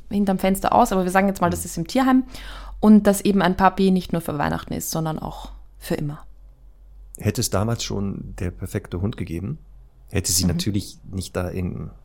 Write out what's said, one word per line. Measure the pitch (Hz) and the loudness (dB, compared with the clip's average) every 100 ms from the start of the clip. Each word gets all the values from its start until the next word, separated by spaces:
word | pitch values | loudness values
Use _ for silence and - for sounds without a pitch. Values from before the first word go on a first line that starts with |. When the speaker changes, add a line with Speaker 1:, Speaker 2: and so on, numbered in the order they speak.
| - | -4
Speaker 1:
hinterm | 202 196 190 | 0 2 2
Fenster | 190 196 - | 2 0 4
aus, | - 233 | 6 6
aber | 190 | 4
wir | 180 | 2
sagen | 190 196 | 2 2
jetzt | 190 | 2
mal, | 175 | 0
Speaker 2:
Mhm. | |
Speaker 1:
das | 175 - | 0 -6
ist | - | -6
im | 165 | -2
Tierheim | 254 262 262 - - - - - - | 2 4 4 2 -6 -14 -14 -14 2
und | 214 214 208 | 8 8 8
dass | 196 | 4
eben | 202 196 | 4 4
ein | 180 190 | 2 4
Puppy | 190 190 190 | 4 4 4
nicht | 185 - | 2 0
nur | 170 | -4
für | - 151 | -4 -2
Weihnachten | 80 - - | -2 -2 -4
ist, | 160 - | -8 -6
sondern | 160 160 - | -4 -4 -4
auch | - - - - - - | -8 -10 -14 -16 -20 -16
für | - | -6
immer. | 165 151 147 - - - - - - - - - - | -4 -4 -8 -14 -20 -20 -20 -20 -20 -20 -20 -20 -6
Speaker 2:
Hätte | 104 113 | -4 -2
es | 110 | -2
damals | 95 107 117 | -2 -2 -4
schon | - 101 98 - 98 - | -4 -4 -4 -6 -10 -8
der | 92 | -8
perfekte | - 95 104 - 90 | -8 -8 -8 -6 -4
Hund | 98 - | -4 -4
gegeben, | 92 82 98 156 - - - - - | -8 -6 -6 -10 -14 -20 -20 -20 -8
hätte | 98 - | -4 -2
sie | - | 0
Speaker 1:
Mhm. | 92 | 0
Speaker 2:
natürlich | 85 107 101 - - - | 0 -2 -4 -6 -12 -12
nicht | 95 - 90 | -10 -6 -6
da | 90 | -4
in, | 92 90 - 104 - | -4 -6 -6 -10 -14